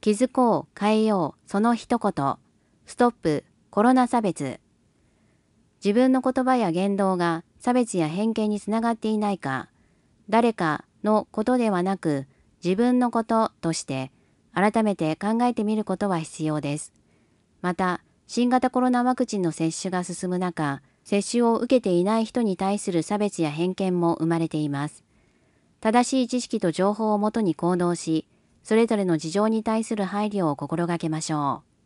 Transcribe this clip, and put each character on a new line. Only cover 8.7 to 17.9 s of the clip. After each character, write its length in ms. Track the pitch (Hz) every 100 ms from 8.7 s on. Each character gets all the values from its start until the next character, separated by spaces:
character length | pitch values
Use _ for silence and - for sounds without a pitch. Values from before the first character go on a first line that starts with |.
な 100 | 220
が 120 | 233
っ 40 | 226
て 120 | 214
い 100 | 214
な 140 | 208
い 60 | 196
か、 300 | 139 131 - _ _ _ _ _ -
誰 220 | 214 233
か 320 | 226 165 147 - _
の 240 | 208 214 -
こ 140 | -
と 140 | 214 254
で 120 | 226
は 120 | 190
な 160 | 180 190
く、 280 | 165 143 135 _ _ _
自 120 | 175 190
分 220 | 240 247
の 120 | 247
こ 140 | 233
と 260 | 226 226 220 _
と 120 | 165
し 120 | 160
て、 260 | - 135 131 _ _ _ _
改 280 | - 202 226
め 140 | 214 196
て 200 | 156 160
考 260 | 202 226
え 80 | 247
て 120 | 240
み 120 | 208 214
る 80 |
こ 120 | 214 185
と 120 | 202
は 120 | 175
必 240 | 156 -
要 160 | 156 151
で 180 | 143 147
す。 140 | - _ _ _ _ _ _ _
ま 140 | 180
た、 280 | 180 185